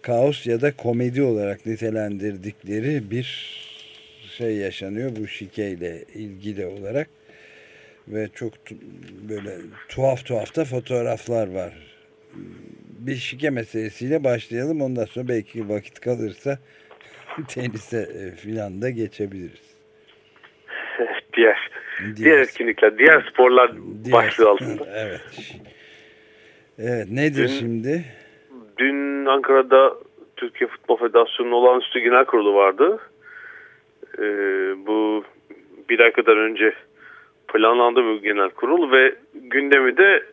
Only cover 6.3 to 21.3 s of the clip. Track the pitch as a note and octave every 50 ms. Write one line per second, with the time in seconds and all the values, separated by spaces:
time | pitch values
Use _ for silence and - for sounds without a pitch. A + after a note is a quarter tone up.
6.3 | G2 F#2 G2+ G#2+ G#2 G2 F#2+ F2+ F#2+ G2+ G2 G2 A#2 C#3+ D#3 _ _ _ _ _
7.3 | _ _ - - - - - _ _ - - _ _ _ _ - G#2 G#2+ G#2+ G2+
8.3 | _ - B2+ A2 - _ _ - G#2+ - - - F#2 F2 F2 - G2 - G#2 G#2+
9.3 | G#2+ G2+ G2 G2+ F#2+ F2 E2 D#2+ - - - - - B2+ C3 C3+ C3 B2+ - -
10.3 | B2 A2 G2+ - - E3 D#3 B2+ B2+ B2+ A#2+ - B2+ A#2+ A#2 A#2+ A#2 A2 - -
11.3 | A#2+ A2+ G#2+ F#2+ F#2 F#2+ F2+ F2 - D#2 - - _ _ _ _ _ _ _ _
12.3 | - F2+ - F2+ F2 - - - - - - - - G#2 A#2 C3 C3+ B2 - -
13.3 | - B2+ D3 D3+ C3+ A#2+ A2 - - A2 A2 A2 - - A#2+ C3 D3+ D#3+ C#3 C3
14.3 | A#2+ A#2 - - A2+ A#2+ C3 D3+ E3 D3+ C#3 C3 B2+ A#2+ A2 - - A#2+ B2+ B2
15.3 | B2 A2+ G#2 - - A#2 G#2+ G2+ G#2+ G#2 G2 - _ - - A#2+ B2 A#2 A2 G#2
16.3 | F#2 - - C#3 C#3 C3 _ _ _ _ _ _ - _ - - - - - -
17.3 | - - D3+ B2+ - B2+ B2 B2 A2 G#2+ - - A#2 A2+ G2 D2+ - - G2 F#2
18.3 | F2+ - - G#2 A2 A2 G#2 G2+ F#2 F#2+ A2 C3 B2 A2+ A2 F#2+ - - G#2 G2
19.3 | G2 F#2+ F2 E2 - - _ _ _ _ _ _ _ _ _ _ _ _ _ _
20.3 | _ _ _ - _ _ _ - - - - - - - A#2+ - - - _ _